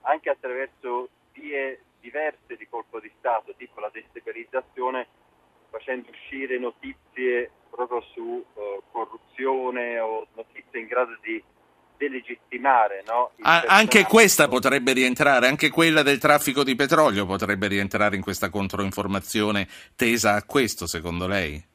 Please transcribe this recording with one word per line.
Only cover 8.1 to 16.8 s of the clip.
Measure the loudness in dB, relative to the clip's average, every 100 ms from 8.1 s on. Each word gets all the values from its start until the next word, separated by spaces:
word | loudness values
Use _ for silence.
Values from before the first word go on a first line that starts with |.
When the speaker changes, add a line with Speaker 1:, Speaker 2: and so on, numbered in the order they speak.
Speaker 1:
su, | -14 -10 -10 -10 -12
eh, | -10 -10 -12
corruzione | -10 -10 -12 _ -8 -4 -2 -4 -4 -6 -4
o | -4 -4 -8
notizie | -16 -18 -20 -14 -14
in | -6
grado | -2 -2 -4
di | -10 -10 _ _ _ _ _ _
delegittimare, | -6 -6 -12 -16 _ -4 2 4 2 -2 -4
no, | -2 -2 _
il | 4
Speaker 2:
A-, | 4 6
anche |
Speaker 1:
personaggio. | 6 8 6 6
Speaker 2:
questa | 6 6 6 4
potrebbe | 4 2 2 2
rientrare, | 2 2 2 4 4 4
anche | 2 0
quella | 4 4 4
del | 4 2
traffico | 4 4 4 -2
di | 0
petrolio | 0